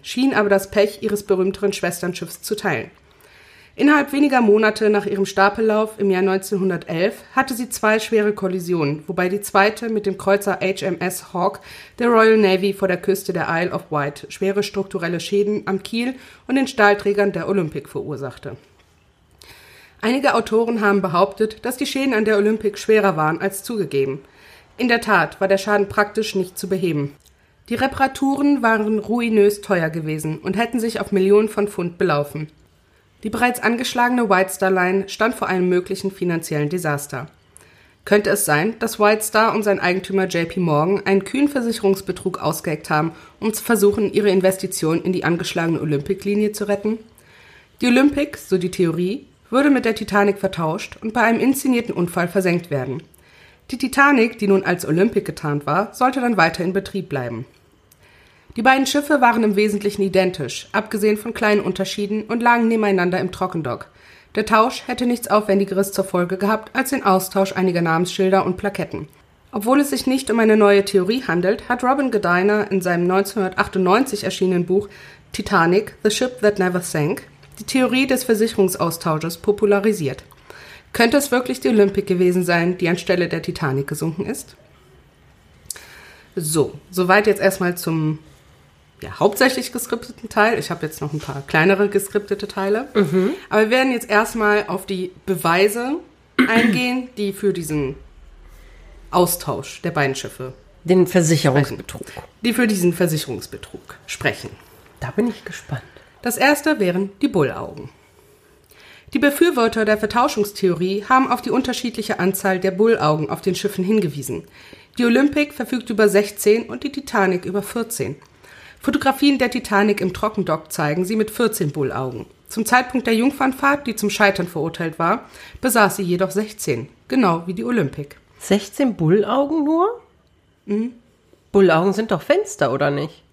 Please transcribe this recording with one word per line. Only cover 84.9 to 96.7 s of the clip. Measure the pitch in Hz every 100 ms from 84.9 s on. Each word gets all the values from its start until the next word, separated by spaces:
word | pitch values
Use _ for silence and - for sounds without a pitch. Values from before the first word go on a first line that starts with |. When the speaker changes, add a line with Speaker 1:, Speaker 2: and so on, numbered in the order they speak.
| _ _ _ _ _ _ _ - - - - - - _ -
Speaker 1:
So, | 156 156 127 - -
soweit | 180 180 202 214
jetzt | 196
erstmal | 196 190 175 175
zum, | - 160 156 156 - _ _ _ _ _ _ _
ja, | 127 -
hauptsächlich | 202 - 262 262 247
geskripteten | 240 - 233 - - 226
Teil. | 233 214 226
Ich | -
habe | 170 156
jetzt | -
noch | 151
ein | 147
paar | - 143 -
kleinere | 156 170 196 202
geskriptete | 202 196 208 202 196 202
Teile. | - 196 214 269
Speaker 2:
Mhm. | 220 175 185 190 370 -
Speaker 1:
Aber | 208
wir | 220
werden | 254 262
jetzt | 240 -
erstmal | 214 220 233 214 208 -
auf | 185 -
die | 190 180 - -
Beweise | 175 165 175 202 233 247 320 - _
<clears throat> | _ - 254
eingehen, | 226 226